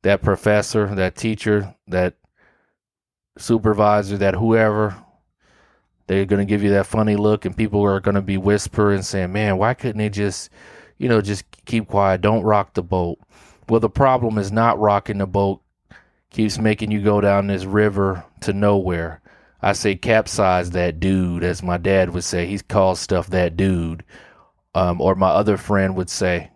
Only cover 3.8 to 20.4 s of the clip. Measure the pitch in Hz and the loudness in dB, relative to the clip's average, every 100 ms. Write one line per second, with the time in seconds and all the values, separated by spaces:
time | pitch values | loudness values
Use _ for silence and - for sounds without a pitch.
3.8 | 104 104 98 101 98 92 110 113 110 104 | 4 4 0 0 0 2 2 2 2 2
4.8 | 107 98 - _ _ _ _ _ _ _ | -2 -4 -20 _ _ _ _ _ _ _
5.8 | _ _ - 98 98 101 98 104 104 101 | _ _ -4 -2 0 0 0 0 2 2
6.8 | 98 110 107 104 107 107 92 - 110 101 | 0 0 0 2 2 0 -2 -4 -2 2
7.8 | 101 98 98 101 95 98 95 104 - - | 2 0 0 -2 -2 -2 2 0 0 0
8.8 | 104 101 95 98 90 98 107 92 107 127 | 2 0 -2 -4 -4 -2 -2 0 0 -2
9.8 | 127 107 107 98 104 - - _ - - | -6 -2 -4 -2 -4 -4 -14 _ -20 -20
10.8 | - _ 127 113 101 101 - - - 113 | -20 _ 0 0 0 -4 -8 -20 -4 -4
11.8 | 107 101 98 92 101 110 98 104 98 - | -2 0 2 2 2 2 2 0 0 -6
12.8 | 87 92 87 - _ _ - _ - 113 | -2 -2 -2 -6 _ _ -20 _ 0 0
13.8 | 107 - 135 131 117 107 98 107 117 110 | 2 2 2 2 0 -2 -2 0 2 4
14.8 | 107 101 - 101 95 95 98 95 _ _ | 2 2 -2 -6 -2 0 0 -2 _ _
15.8 | _ - _ _ _ - 110 - 110 107 | _ -20 _ _ _ -2 -2 0 0 0
16.8 | 107 107 104 104 101 98 101 98 95 101 | -2 0 2 2 4 2 0 -4 -2 0
17.8 | 107 98 98 90 - _ - 98 104 101 | 2 0 -2 -4 -10 _ -6 0 2 2
18.8 | 92 85 82 80 _ _ _ _ - 98 | 0 -4 -6 -10 _ _ _ _ -2 0
19.8 | 104 95 - 110 107 - | -2 -4 0 0 0 -2